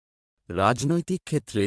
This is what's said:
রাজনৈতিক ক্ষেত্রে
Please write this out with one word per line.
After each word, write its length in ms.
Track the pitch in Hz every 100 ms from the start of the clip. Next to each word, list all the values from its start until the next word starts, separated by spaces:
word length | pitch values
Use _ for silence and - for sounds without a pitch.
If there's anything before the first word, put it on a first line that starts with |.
| _ _ _ _ -
রাজনৈতিক 720 | 87 101 123 139 170 170 185
ক্ষেত্রে 380 | - 151 - 107